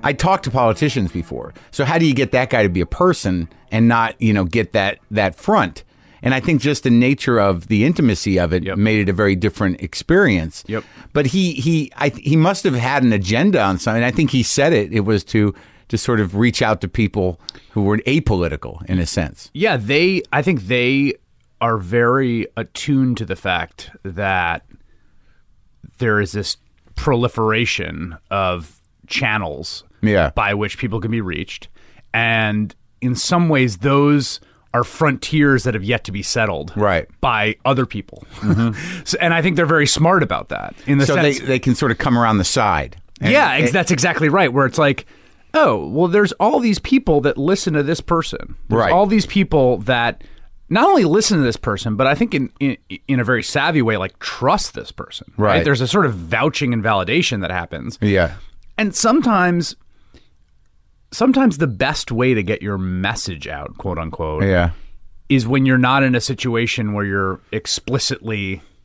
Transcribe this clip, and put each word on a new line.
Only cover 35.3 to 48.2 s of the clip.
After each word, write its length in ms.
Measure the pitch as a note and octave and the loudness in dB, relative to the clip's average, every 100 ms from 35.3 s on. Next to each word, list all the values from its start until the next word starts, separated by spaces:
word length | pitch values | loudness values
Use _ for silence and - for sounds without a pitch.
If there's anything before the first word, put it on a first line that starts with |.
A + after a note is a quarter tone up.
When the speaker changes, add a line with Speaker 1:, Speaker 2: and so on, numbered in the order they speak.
| D#3 D3 C3 | 2 4 4
Speaker 2:
that 100 | B2+ | 0
have 80 | G#2+ | -4
yet 220 | G2 A#2+ | -2 -4
to 80 | - | -4
be 100 | G2 | -8
settled 500 | - B2 A2 E2 D#2 G2+ | -4 -2 -2 -2 -6 -2
Speaker 1:
Right. 320 | G#2 F2 - - | 0 0 -4 -4
Speaker 2:
by 360 | C3+ A2+ G#2+ G#2+ | -2 0 -2 -2
other 200 | B2+ C3 B2 | -2 0 -2
people. 360 | G#2+ - - - - | -6 -12 -18 -20 -6
Speaker 1:
Mm-hmm. 640 | G#2+ F#2+ A#2 A2 E3 F3+ | 0 2 2 -2 -10 -12
Speaker 2:
<laughs> 20 | |
So, 140 | - - | -6 -2
and 140 | E3+ | 0
I 80 | E3 | 2
think 140 | E3+ D#3+ | 0 2
they're 100 | D#3+ | 2
very 200 | D#3+ C#3+ | 4 2
smart 340 | - E3 F#3+ | 2 4 4
about 260 | C#3+ D2+ - | 2 -4 -6
that 260 | G1+ G1+ - - | -10 -10 -12 -2
in 120 | C#3 | 2
the 80 | C#3 | 2
Speaker 1:
So 100 | C#3+ | 2
Speaker 2:
sense 240 | D3+ C3+ | 2 0
Speaker 1:
they, 40 | B2+ | -2
they 120 | C3 | -2
can 160 | C3+ | 0
sort 160 | A#2+ C3+ | 0 0
of 80 | A2 | 0
come 180 | C#3 A#2+ | 0 2
around 220 | A#2 G#2+ | 2 2
the 60 | |
side. 520 | F2 - G#2+ E2 C2+ - - - | 0 0 2 0 -4 -12 -20 -6
And 120 | - | 2
Speaker 2:
Yeah, 200 | C4 A3+ | 2 4
ex-, 160 | C3+ C3+ | 2 0
Speaker 1:
it 20 | |
Speaker 2:
that's 180 | E3+ E3+ | 0 0
exactly 380 | E3+ F3 D#3+ D#3 | 0 0 0 2
right. 240 | E3+ E3 | 2 2
Where 140 | B2+ C3 | 2 0
it's 120 | - | 2
like, 280 | C#3+ C3+ - - - _ _ | 0 0 -8 -20 -20 _ _
"Oh, 340 | D#4+ C#4 G#2+ D2 | 2 2 2 -2
well, 180 | A#2+ F3+ | 0 2
there's 240 | G3 G3+ | 4 2
all 280 | - G#3 C#4+ | 2 0 2
these 180 | A#3+ G3+ | 0 -2
people 420 | - C4 - D3 | 0 0 4 2
that 140 | C#3+ C3 | 2 0
listen 380 | C#3+ G3 - | 0 0 0
to 80 | D3+ | 0
this 180 | C#3+ E3 | 0 -4
person. 540 | - E3+ | -2 -2